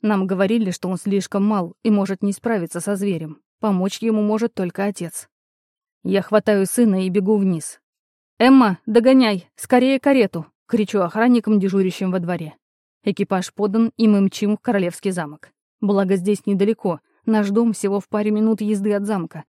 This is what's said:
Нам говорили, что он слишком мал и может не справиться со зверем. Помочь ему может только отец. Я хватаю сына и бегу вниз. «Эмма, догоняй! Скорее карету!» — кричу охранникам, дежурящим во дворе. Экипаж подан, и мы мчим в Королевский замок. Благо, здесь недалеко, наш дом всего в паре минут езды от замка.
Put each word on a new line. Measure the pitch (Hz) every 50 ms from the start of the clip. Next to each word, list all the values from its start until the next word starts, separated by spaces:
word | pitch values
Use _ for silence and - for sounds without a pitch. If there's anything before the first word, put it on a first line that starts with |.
Нам | - 208 214 196 190 185
говорили, | 196 180 196 190 226 240 220 190
что | 175 - - 180
он | 190 175
слишком | - 202 196 202 185 - - 202 196
мал | 208 214 202 175 165 - _ _
и | 233
может | 214 202 196 190 196 185
не | - 202
справиться | 196 - - 240 226 208 196 165 - 175
со | 170 - 208
зверем. | 190 202 202 185 160 160 156 151 _ _ _ _ _
Помочь | - 214 202 180 180 196 - -
ему | 226 226 220 214
может | 208 208 214 220 233 226 _
только | - 226 180 - - 196
отец. | 202 196 - 170 165 - - - _ _ _ _ _ _ _ _ _ _ _ _ _ _ _ _
Я | 185 190 196
хватаю | 185 - 214 214 - - 214 202 190
сына | 180 - - 240 220 190 190 190
и | 190
бегу | 175 208 190 190 220 208
вниз. | 196 190 175 160 - - - _ _ _ _ _ _ _ _ _ _ _ _ _
«Эмма, | 226 254 269 269 247 208 180 - _
догоняй! | - 214 233 220 262 269 262 254 220 202 180 - _ _
Скорее | - - - - 247 254 262 269 262
карету!» — | - 277 277 269 220 190 - 170 156 _ _ _ _ _
кричу | - 220 214 190 - 202
охранникам, | 185 170 - 220 226 247 247 240 - 208 214 208
дежурящим | 185 196 185 196 190 185 185 - 196 185
во | 180 190
дворе. | 170 170 180 165 170 151 - _ _ _ _ _ _ _ _ _ _
Экипаж | 208 196 - 202 - 196 185 180 - _
подан, | - 208 214 196 226 233 226 _ -
и | 226 220
мы | 208 202
мчим | 196 190 - - 214 202 214 -
в |
Королевский | _ - 240 202 185 175 175 - - 202
замок. | 185 175 160 147 147 156 - _ _ _ _ _ _ _
Благо, | - 196 202 196 196 185 196
здесь | 190 175 202 208 190 _
недалеко, | - 202 185 196 208 226 _ - 202 170 - _ _ _ _ _
наш | - 220 214 208 196
дом | 202 220 233 233 208
всего | - - 196 196 202
в | 185 _
паре | - 208 208 214
минут | 214 214 214 220 220 208
езды | 214 208 214 196 196 214 208
от | 202 202
замка. | 202 220 190 165 160 - 160 147 _ _